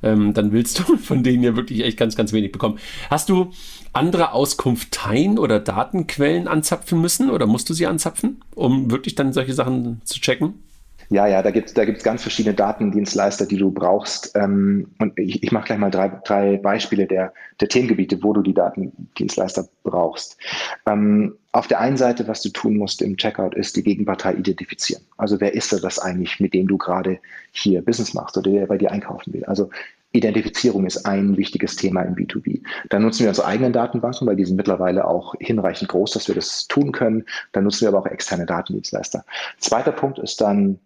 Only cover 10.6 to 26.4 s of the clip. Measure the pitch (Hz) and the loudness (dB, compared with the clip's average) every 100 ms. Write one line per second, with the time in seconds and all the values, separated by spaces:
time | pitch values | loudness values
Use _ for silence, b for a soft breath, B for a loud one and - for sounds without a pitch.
10.6 | - - - - b 101 104 95 98 104 | -20 -20 -20 -20 b 2 4 4 4 2
11.6 | 104 - 107 104 113 120 - - 107 98 | 0 0 0 2 0 -2 -4 -2 0 2
12.6 | 101 107 107 98 101 - 101 101 98 98 | 0 0 0 0 0 0 0 0 -2 2
13.6 | 95 92 87 101 - - - 104 101 98 | 0 2 2 0 0 -10 -4 -2 2 2
14.6 | 98 101 90 _ 110 - 95 90 - 110 | 4 2 -2 _ -4 -2 -4 -2 0 -2
15.6 | - 107 101 95 95 95 - 101 101 98 | 0 0 0 2 0 -2 -2 2 4 2
16.6 | 101 113 - 101 95 - 92 B B _ | 2 0 0 2 2 0 -2 B B _
17.6 | 104 127 120 98 92 92 104 104 92 87 | 2 2 4 2 2 0 2 2 2 2
18.6 | 87 - 95 - 85 - - - 98 - | 2 0 -8 -10 -18 -6 -4 -2 -2 -2
19.6 | 80 _ - 90 85 - - - B B | -6 _ -4 0 0 -2 -14 -14 B B
20.6 | B B - 104 104 104 107 - _ - | B B 0 2 4 4 2 -4 _ -2
21.6 | - 117 117 135 123 120 110 110 101 - | 2 2 2 2 2 2 -2 -4 -6 -2
22.6 | 113 107 98 - 107 95 110 - 95 - | 0 0 0 -2 -4 -2 -4 -2 -4 -2
23.6 | 98 - 98 101 101 95 - - 92 90 | -4 -2 0 0 0 -2 -2 -2 -2 -4
24.6 | 90 - - - _ _ 104 98 101 117 | -6 -8 -8 -8 _ _ -2 0 0 -2
25.6 | - 98 90 - 92 92 90 - | -2 -2 -2 -6 -4 -4 -4 -2